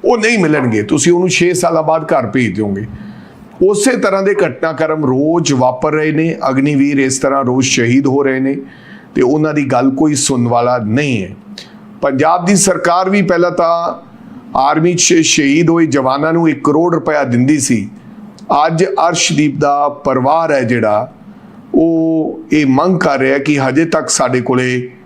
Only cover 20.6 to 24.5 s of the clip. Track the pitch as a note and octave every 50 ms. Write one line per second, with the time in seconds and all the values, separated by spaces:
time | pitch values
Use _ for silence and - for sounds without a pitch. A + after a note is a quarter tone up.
20.6 | B2+ A2+ B2 A#2+ A2+ G#2+ G#2 G#2+ A#2+ - - - - - - - - - - -
21.6 | - - - - D#3+ E3 E3 E3 D#3+ E3 D#3+ D#3+ D#3 D#3+ - - - - - D3+
22.6 | D3+ C3+ B2+ C3+ D#3 F#3 F#3+ F3 - - C#3+ C3+ C3 C3 C3+ C#3+ C#3 D3 D3 C#3+
23.6 | C3 C3 B2+ C#3+ E3 E3 E3 D#3+ D3+ - - - E3+ B2 B2 B2+ A#2+ B2